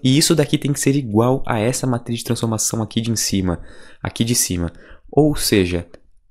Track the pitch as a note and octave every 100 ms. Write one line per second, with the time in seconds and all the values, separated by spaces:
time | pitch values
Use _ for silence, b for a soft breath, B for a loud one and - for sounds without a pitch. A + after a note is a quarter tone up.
0 | C3 C3+ D#3+ D#3+ C#3+ D3+ C#3 C#3+ D3 C#3
1 | B2 G#2 A#2+ C3 - A#2 A2 B2 C3 A#2+
2 | - A#2 - A#2 A2+ A2 - A2+ G#2+ A2+
3 | A2+ G#2+ - G2 F#2 E2 B B B B
4 | - - A#2 A#2+ - F2+ E2+ B B B
5 | - - D3+ D3 - G#2+ F2+ F2 - -
6 | _ _ _